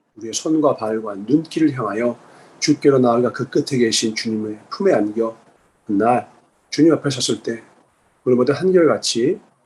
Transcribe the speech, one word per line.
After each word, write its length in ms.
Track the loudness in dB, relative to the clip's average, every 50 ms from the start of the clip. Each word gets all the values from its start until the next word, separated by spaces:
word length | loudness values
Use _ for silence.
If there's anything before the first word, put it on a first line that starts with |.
| _ _ _
우리의 160 | -14 -12 -10
손과 440 | -10 -6 -2 -2 0 2 2 2 0
발과 400 | 0 -2 -4 -4 -4 -6 -8 -10
눈길을 560 | -10 -2 0 0 0 0 -4 -2 0 0 0
향하여 460 | 0 -2 -4 -4 -2 -2 -2 -2 -4 -6 -12 -20 -20 -20 -20 -20 -10 -4
주께로 380 | 0 0 0 4 4 4 4 6
나아가 320 | 4 4 4 2 0 0
그 200 | -2 -6 -8 -4
끝에 280 | -2 -4 -2 -2 0 0
계신 360 | 0 0 0 -2 -2 -4 -4
주님의 440 | -6 -6 -6 -6 -4 -6 -8 -10 -12 -16 _
품에 240 | -8 -2 0 2 2
안겨 420 | 2 0 -2 -2 -4 -4 -4 -6 -12 _ _ _ _ _ _ _ _ _
훗날 440 | -4 -2 0 2 2 2 0 -2 -6 _ _ _ _ _ _ _ _
주님 240 | 0 2 4 4 4
앞에 160 | 2 0 -4
섰을 320 | -4 -4 -4 -4 -4 -4
때 200 | -6 -8 -10 -10 -14 _ _ _ _ _ _ _ _ _ _ _ _
우리 120 | 0 2
모두 160 | 2 2 0
한결같이 880 | 0 0 0 2 4 4 4 4 2 0 -2 -4 -2 -2 0 -2 -2 -4 -8 _ _ _ _